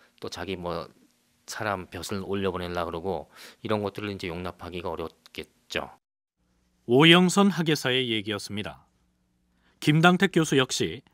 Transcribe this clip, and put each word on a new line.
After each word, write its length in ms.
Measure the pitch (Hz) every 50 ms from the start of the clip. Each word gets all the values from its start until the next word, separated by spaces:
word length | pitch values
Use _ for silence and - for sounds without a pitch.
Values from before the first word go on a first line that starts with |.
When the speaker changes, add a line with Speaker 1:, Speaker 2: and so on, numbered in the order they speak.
| _ _ _ -
Speaker 1:
또 100 | - -
자기 260 | - 87 87 95 95
뭐 320 | 90 87 87 82 82 71 - _ _ _ _ _ _ _ _ _ _ _
사람 420 | - - - 110 107 98 92 87
벼슬 340 | - - 90 82 - 107 98 92
올려보내려고 640 | 90 98 101 98 95 87 90 90 87 87 87 85
그러고 440 | 85 82 82 82 95 87 76 71 _ - - - - - _
이런 200 | - 107 110 104
것들을 300 | 104 98 - - 107 104
이제 160 | 98 92 -
용납하기가 600 | 87 82 90 90 90 - - 90 85 87 90 87 90
어렵겠죠. 1000 | 80 80 82 80 - _ _ - - - 76 _ _ _ _ - - 80 71 71 - _ _ _ _ _ _ _ _ _ _ _ _ _ _ _ _ _ -
Speaker 2:
오영선 640 | - 120 135 160 165 170 180 185 175 - 196 202 202
학예사의 600 | 165 160 165 160 151 - - 131 123 131 127 120
얘기였습니다. 720 | 110 107 98 107 104 101 - - 104 104 95 82 67 - _ _ _ _ _ _ _ _ _ _ _ _ _ _ _ _ _ _ _ -
김당택 520 | - 151 151 160 165 180 180 170 196 160 -
교수 240 | 170 160 - 156
역시 460 | 135 127 - - - 113 85 98 117 - _